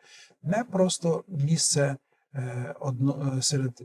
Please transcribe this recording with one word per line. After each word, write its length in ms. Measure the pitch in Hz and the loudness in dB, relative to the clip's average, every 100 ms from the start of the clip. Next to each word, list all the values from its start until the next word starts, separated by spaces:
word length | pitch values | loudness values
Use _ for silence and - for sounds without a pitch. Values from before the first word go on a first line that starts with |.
| - - - _ | -20 -20 -20 _
не 200 | - 202 | -2 -2
просто 600 | 240 190 185 - 170 165 - | 0 2 2 2 0 0 -2
місце, 680 | 170 143 165 - 147 139 - - _ _ | -2 2 2 2 2 2 0 -10 _ _
е, 420 | 135 127 123 123 - | -8 -6 -6 -8 -6
одно-, 580 | 143 123 135 143 143 131 | -4 0 0 0 -2 0
е, 40 | |
серед 400 | - 143 131 - | 0 0 -2 -4